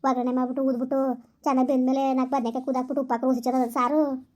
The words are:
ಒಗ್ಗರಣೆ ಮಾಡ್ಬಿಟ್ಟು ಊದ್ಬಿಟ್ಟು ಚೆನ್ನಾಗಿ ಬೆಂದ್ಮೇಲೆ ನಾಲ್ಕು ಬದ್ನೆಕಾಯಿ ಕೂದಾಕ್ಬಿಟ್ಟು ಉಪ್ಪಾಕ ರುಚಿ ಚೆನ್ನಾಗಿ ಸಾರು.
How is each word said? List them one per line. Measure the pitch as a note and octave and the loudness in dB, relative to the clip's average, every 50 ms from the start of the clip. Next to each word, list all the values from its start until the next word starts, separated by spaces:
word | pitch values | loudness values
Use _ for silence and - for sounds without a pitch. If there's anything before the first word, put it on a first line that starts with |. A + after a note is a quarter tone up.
| - C4 | 2 2
ಒಗ್ಗರಣೆ | C4 B3 A#3+ B3+ | 0 2 0 0
ಮಾಡ್ಬಿಟ್ಟು | B3+ B3+ B3+ B3 B3+ C4+ C4+ | 0 0 -2 -2 -2 0 0
ಊದ್ಬಿಟ್ಟು | C4 C4 A#3+ C4 C4 C#4 C4+ C4+ C4+ B3+ B3+ - _ _ _ - | 0 0 0 -2 -2 0 0 0 0 -2 -4 -8 _ _ _ -2
ಚೆನ್ನಾಗಿ | D4+ C4 C4 B3+ | 0 2 2 2
ಬೆಂದ್ಮೇಲೆ | B3 D4 C4 B3+ B3+ C4+ C4+ C4+ C4+ C4+ | 2 2 2 2 2 2 2 2 2 2
ನಾಲ್ಕು | C4 C4 B3+ | 0 0 0
ಬದ್ನೆಕಾಯಿ | C4+ C4+ A3+ - - C4+ C4 | 0 -2 -2 -2 -4 -4 -4
ಕೂದಾಕ್ಬಿಟ್ಟು | - C4 B3+ B3+ B3+ C#4+ C#4+ | -2 -2 -2 -2 -2 -2 -4
ಉಪ್ಪಾಕ | C4+ C4 B3 A#3 A#3+ | -2 -2 -2 0 0
ರುಚಿ | C4 C4 B3 | 0 0 0
ಚೆನ್ನಾಗಿ | A#3 B3+ B3 C4 B3 A#3+ | 0 -2 0 0 0 0
ಸಾರು. | A#3+ C#4+ B3 B3 D4 D#4 D4+ C#4 C4+ C4 - _ _ | 0 0 0 2 2 2 2 0 -2 -6 -8 _ _